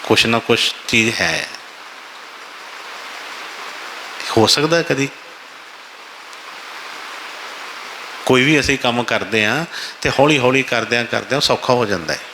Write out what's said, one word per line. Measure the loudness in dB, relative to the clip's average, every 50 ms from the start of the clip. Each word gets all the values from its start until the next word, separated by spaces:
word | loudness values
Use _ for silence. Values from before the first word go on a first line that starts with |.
| 6
ਕੁਛ | 4 6 6 6
ਨਾ | 4 4 2
ਕੁਛ | 4 4 4 4 4 0 -2 -4 -6 0
ਚੀਜ਼ | 2 4 4 4 2 2
ਹੈ। | 0 0 0 -2 -4 -6 -8 -14 -14 -16 -18 -18 -18 -18 -16 -16 -16 -16 -16 -16 -18 -18 -18 -18 -18 -16 -16 -16 -16 -16 -14 -14 -14 -14 -12 -12 -12 -12 -12 -12 -12 -12 -12 -12 -12 -12 -12 -12 -12 -12 -12 -10 -12 -12 -12 -12 -12 -12 -10 -8 -6 0 4 6
ਹੋ | 8 8
ਸਕਦਾ | 6 6 4 4 4 2
ਕਦੀ | 2 2 0 0 0 -4 -4 -12 -18 -18 -18 -18 -18 -18 -18 -18 -18 -18 -18 -18 -20 -20 -18 -18 -18 -18 -18 -18 -18 -16 -16 -16 -14 -14 -14 -14 -14 -12 -12 -12 -12 -12 -12 -12 -12 -12 -12 -12 -12 -12 -12 -12 -12 -12 -12 -12 -12 -12 -12 -12 -12 -12 -12 -12 -12 -12 -12 -8 2
ਕੋਈ | 4 6 6 6
ਵੀ | 6 4 4
ਅਸੀਂ | 4 2 0 2
ਕੰਮ | 2 0 2 2 0
ਕਰਦੇ | 0 0 0 0 0 0 2 2
ਹਾਂ | 2 2 0 -2 -4 -8 -10 -10 -10 -10 -2
ਤੇ | -2 0
ਹੌਲੀ | 4 6 6 6 6 6
ਹੌਲੀ | 4 4 4 4 2
ਕਰਦਿਆਂ | 2 0 0 2 2 0 0 0
ਕਰਦਿਆਂ | 0 -2 -2 0 0 0 2
ਸੌਖਾ | 4 2 2 2 4 2 4
ਹੋ | 4 4
ਜਾਂਦਾ | 2 0 -2 -2 -4 -6
ਹੈ | -6 -6 -12